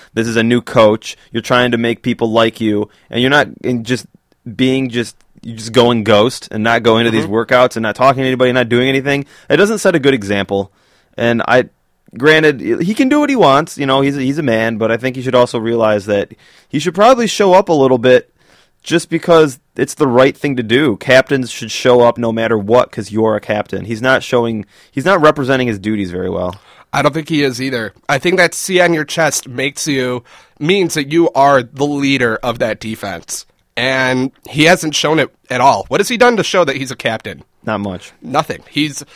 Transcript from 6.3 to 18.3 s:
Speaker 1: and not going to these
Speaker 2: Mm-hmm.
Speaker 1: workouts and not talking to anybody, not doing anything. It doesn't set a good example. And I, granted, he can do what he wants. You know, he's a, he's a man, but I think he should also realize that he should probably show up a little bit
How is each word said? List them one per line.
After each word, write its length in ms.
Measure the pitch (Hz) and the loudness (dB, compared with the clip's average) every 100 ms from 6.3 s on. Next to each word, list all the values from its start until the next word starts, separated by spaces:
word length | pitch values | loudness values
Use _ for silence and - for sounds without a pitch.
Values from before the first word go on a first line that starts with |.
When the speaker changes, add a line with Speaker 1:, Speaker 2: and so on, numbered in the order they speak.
| - - | -2 -10
Speaker 1:
and 120 | 107 | -4
not 200 | 107 117 | -2 0
going 220 | 113 113 117 | 2 2 2
to 60 | |
these 120 | 113 | 0
Speaker 2:
Mm-hmm. 100 | 104 | -2
Speaker 1:
workouts 420 | 107 113 127 123 - | -4 0 2 2 0
and 60 | |
not 120 | 110 104 | -6 2
talking 260 | 127 131 | 2 2
to 60 | 131 | 0
anybody, 240 | 127 127 | 0 0
not 180 | 127 120 | 0 0
doing 180 | 120 127 | 0 0
anything. 360 | 135 135 143 139 - - | -2 -2 -4 -6 -14 -2
It 80 | 151 | 0
doesn't 220 | 202 220 | 0 0
set 160 | 196 170 | 0 2
a 40 | |
good 140 | 139 | 2
example. 580 | 135 98 101 98 98 98 _ _ _ _ - | 0 0 -4 -2 -4 -4 _ _ _ _ -4
And 260 | 117 117 - | 0 0 2
I, 220 | 123 - _ _ _ _ 131 | 2 0 _ _ _ _ 0
granted, 420 | 139 156 156 143 76 117 | 2 4 4 0 -2 -2
he 120 | 175 | -2
can 140 | 214 262 | 0 0
do 140 | 294 | 2
what 80 | 294 | 2
he 80 | 269 | 2
wants. 400 | 160 135 160 - | 4 4 0 -4
You 80 | 143 | -2
know, 160 | 135 | 0
he's 160 | 139 139 | 0 0
a, 40 | |
he's 180 | 131 143 | -4 -2
a 40 | |
man, 340 | 147 113 113 113 | 0 0 0 -2
but 140 | 110 | -2
I 60 | 113 | -2
think 180 | 127 127 | -4 -6
he 60 | |
should 140 | 127 123 | 0 2
also 240 | 123 120 | 2 0
realize 480 | 113 117 110 104 98 | -2 0 2 0 0
that 260 | 104 - - _ _ _ | -2 -4 -10 _ _ _
he 120 | 143 | -6
should 160 | 156 170 | -4 2
probably 320 | 214 254 226 | 4 4 2
show 260 | - 202 | 0 4
up 160 | 180 196 | 4 4
a 40 | |
little 260 | 160 135 127 | 2 4 4
bit 280 | 123 127 - | 4 4 2